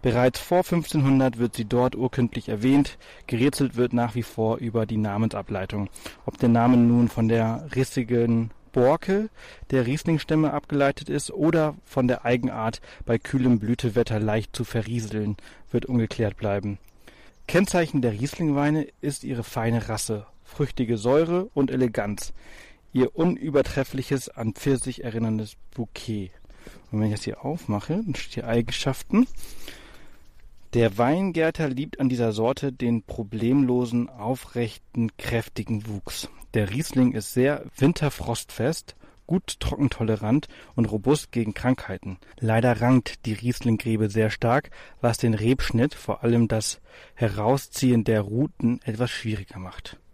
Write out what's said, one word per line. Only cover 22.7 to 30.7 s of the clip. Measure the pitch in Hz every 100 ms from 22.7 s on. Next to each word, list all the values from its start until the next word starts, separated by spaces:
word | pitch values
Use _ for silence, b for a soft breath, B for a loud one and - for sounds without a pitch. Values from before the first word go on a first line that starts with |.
| B _
ihr | 123 123 -
unübertreffliches, | 170 - 151 139 131 - 135 135 - 139 -
an | - 113
Pfirsich | - 139 131 131 -
erinnerndes | 123 113 113 110 104 - -
Bouquet. | - 113 - - 107 92 B B B B B -
Und | 107
wenn | 107
ich | 104
das |
hier | - -
aufmache, | 131 165 - 104 - 175 220
dann | 131
steht | -
hier | - 117
Eigenschaften. | 117 117 - - 135 - 208 254 - B B B B B B B B B B - - -